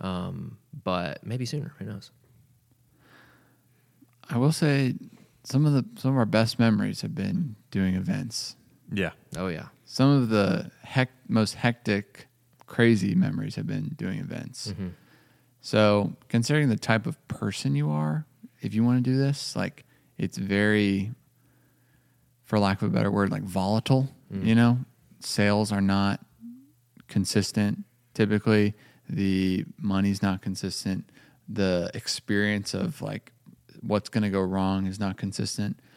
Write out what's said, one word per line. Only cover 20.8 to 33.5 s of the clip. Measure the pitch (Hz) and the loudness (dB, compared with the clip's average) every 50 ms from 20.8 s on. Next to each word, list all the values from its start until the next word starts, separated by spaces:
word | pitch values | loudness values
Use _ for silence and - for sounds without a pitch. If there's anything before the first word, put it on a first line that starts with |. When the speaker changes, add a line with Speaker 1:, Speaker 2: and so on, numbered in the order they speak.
| 104 98 98 98 95 110 123 - _ _ _ _ _ _ _ _ _ _ _ _ _ _ _ _ _ _ _ _ _ _ _ _ _ | 4 2 2 0 -2 -4 -8 -12 _ _ _ _ _ _ _ _ _ _ _ _ _ _ _ _ _ _ _ _ _ _ _ _ _
Speaker 2:
for | - 110 107 | -2 2 2
lack | 101 98 98 - | 4 2 2 0
of | 107 95 | 0 0
a | |
better | - - 107 101 | 0 2 0 2
word, | 101 104 101 98 | 2 2 0 0
like, | 104 101 | 0 -4
volatile. | 101 95 90 95 92 98 107 110 - - 135 131 131 135 - _ _ - | -6 -4 -4 -2 0 2 0 0 2 2 2 2 2 -2 -6 _ _ -10
Speaker 1:
Mm. | - 95 95 | -8 -2 0
Speaker 2:
You | 110 113 | 4 4
know, | 117 120 120 120 127 135 - _ _ _ _ - - | 6 6 4 4 2 -2 -8 _ _ _ _ -20 -16
sales | - - - - 101 104 104 104 107 101 | -12 -6 0 2 2 4 4 2 2 0
are | 104 101 | 0 0
not | 98 98 98 98 98 98 95 - - _ _ - 226 240 240 262 269 _ _ _ _ _ _ - - - | 2 2 2 2 2 0 -2 -4 -8 _ _ -20 -18 -18 -18 -18 -20 _ _ _ _ _ _ -20 -12 -6
consistent. | - 101 92 - - 104 95 - - 107 104 104 - 101 101 _ _ _ _ _ - | -2 -2 -2 0 0 0 0 0 0 0 0 0 -2 -4 -8 _ _ _ _ _ -2
Typically, | - 110 101 107 104 - 117 107 107 104 104 107 - - - _ _ _ - | 0 2 2 2 0 2 4 4 4 4 2 0 -4 -12 -20 _ _ _ -6
the | - 98 98 95 95 95 95 92 92 - - - - - | -2 0 0 2 2 2 2 2 0 0 -2 -6 -8 -6
money's | - 101 95 95 98 98 98 98 | -4 -2 0 2 2 2 0 0
not | 104 98 95 95 | 0 -2 -2 -2
consistent. | - 101 92 - - 95 - - - 98 92 90 - _ _ - - _ _ _ _ - | -4 -8 -8 -6 -6 -8 -6 -6 -4 -4 -4 -4 -6 _ _ -20 -20 _ _ _ _ -8
The | 107 107 98 95 90 87 87 - - | -4 0 0 2 2 0 0 -4 -8
experience | - - - - - - - 104 101 104 104 104 101 98 - - | -10 -8 -8 -8 -8 -4 -2 0 0 2 2 0 -2 -4 -4 -4
of, | 95 95 87 - - | -4 -4 -4 -6 -6
like, | - 101 101 104 - - _ _ _ - | -8 -8 -8 -10 -12 -18 _ _ _ -20